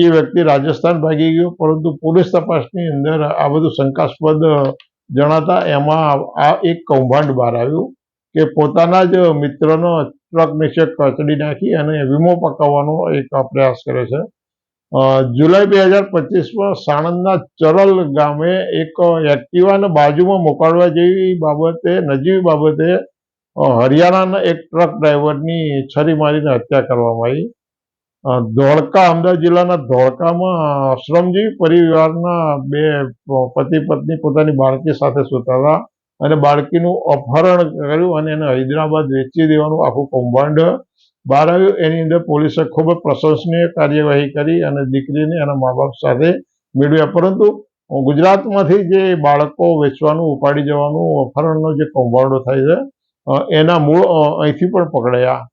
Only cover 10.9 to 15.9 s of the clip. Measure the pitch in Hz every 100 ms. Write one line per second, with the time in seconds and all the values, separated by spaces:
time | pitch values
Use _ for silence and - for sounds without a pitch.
10.9 | - 139 131 151 147 151 143 220 165 147
11.9 | 151 135 147 170 175 165 - 143 143 147
12.9 | 160 165 143 - 135 131 135 131 123 135
13.9 | 127 110 139 214 _ _ _ _ _ _
14.9 | 135 135 135 127 120 160 196 196 196 185